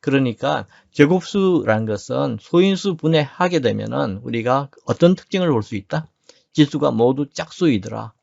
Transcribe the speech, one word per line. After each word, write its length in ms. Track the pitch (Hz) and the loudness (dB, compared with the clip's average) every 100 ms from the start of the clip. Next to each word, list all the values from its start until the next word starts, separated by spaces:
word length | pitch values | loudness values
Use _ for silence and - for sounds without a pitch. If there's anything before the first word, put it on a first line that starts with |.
그러니까 640 | - 135 131 107 139 143 104 _ _ | 2 0 0 -2 -4 -4 -6 _ _
제곱수란 920 | - 147 185 - 202 190 170 - 110 107 | 2 4 2 0 0 2 2 2 0 0
것은 520 | 104 - 127 143 113 | -6 -4 -4 -4 -6
소인수 540 | - 170 190 190 202 165 | 0 2 2 2 -2 -2
분해하게 640 | 156 160 143 - 180 170 | 0 2 0 -2 0 0
되면은 600 | 120 107 110 127 131 98 | 0 -2 -4 -4 -4 -6
우리가 460 | 123 117 113 135 139 _ - | -6 -4 0 0 -2 _ -6
어떤 300 | 123 170 185 | 2 4 2
특징을 360 | - 190 175 | -2 -2 0
볼 100 | 123 | 0
수 120 | 101 107 | -2 -8
있다? 320 | - 156 160 _ _ _ _ | -6 -8 -8 _ _ _ _
지수가 380 | - 143 156 147 | 2 2 2 0
모두 380 | 113 120 135 143 | 2 2 2 -4
짝수이더라. 840 | - 165 - 175 113 104 110 110 _ | -8 -12 -2 0 0 -2 -10 -12 _